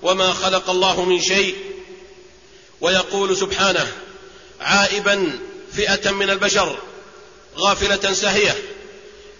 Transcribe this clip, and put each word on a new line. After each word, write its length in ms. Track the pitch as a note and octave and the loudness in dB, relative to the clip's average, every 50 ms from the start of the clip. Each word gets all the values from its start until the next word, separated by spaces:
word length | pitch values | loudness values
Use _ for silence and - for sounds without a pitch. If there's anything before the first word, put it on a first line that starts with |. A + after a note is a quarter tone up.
وما 320 | - E3+ F#3 F#3+ F#3 F#3 E3+ | 0 0 2 4 2 0 0
خلق 360 | - G3 F#3+ F#3+ F#3 F#3 F#3+ | 0 0 0 0 0 0 0
الله 360 | F#3 F3+ F#3 F#3+ F3+ F3+ F3+ | 0 2 2 2 2 2 2
من 160 | F#3 F3+ F3 | 2 2 2
شيء." 340 | E3 - F#3+ G3 G3+ F#3+ - - - - - - - - - - - - - - - - - - - - - - - - - - | 2 2 2 2 2 0 -2 -6 -10 -12 -12 -14 -14 -18 -20 -20 -20 -20 -20 -20 -20 -20 -20 -20 -20 -20 -20 -20 -20 -20 -12 -2
ويقول 560 | C#3+ E3+ F#3 F#3+ F#3 - F#3+ G3 G3 F#3+ F#3+ F#3 | 0 2 2 2 0 0 0 0 2 2 2 0
سبحانه 540 | G3 F#3 F#3+ - F#3+ G3 F#3 E3+ C#3+ A#2 - - - - - - - - - - - - - - | 0 -2 0 0 2 2 2 2 0 -2 -4 -10 -14 -18 -18 -20 -20 -20 -20 -20 -20 -20 -18 -8
عائبا 800 | - D3 F3+ G3+ G3+ G3 G3 G#3 F#3 G3+ G3+ G3 F#3+ D#3+ C3 A#2+ - - - - - - - | -2 2 2 4 4 2 0 0 2 2 2 2 2 -2 -2 -6 -10 -12 -14 -16 -18 -10 -4
فئة 360 | F#3+ G#3 G#3 G3 G3 G3+ G3+ | -2 0 0 0 0 0 -2
من 180 | G3 G3 G3+ G3 | 0 0 0 0
البشر 500 | G3 F#3+ G#3 G3 F#3+ G#3 F#3+ D#3+ C3 - - - - - - - - - - - - - - - - D3 | 0 0 2 2 2 2 2 0 -2 -6 -10 -14 -18 -18 -20 -20 -20 -20 -20 -20 -20 -20 -20 -18 -6 0
غافلة 560 | F3 G3+ G3 F#3+ G3 G#3 G3+ G3 G3 G3 F#3+ | 2 2 2 2 2 0 0 0 0 -2 0
ساهية 500 | F#3 G3+ G3+ F#3+ G#3 G#3 F3 C3+ - - - - - - - - - - - - - - - - - | 0 0 0 2 4 2 2 2 -2 -6 -10 -14 -16 -18 -20 -20 -20 -20 -20 -20 -20 -20 -20 -20 -14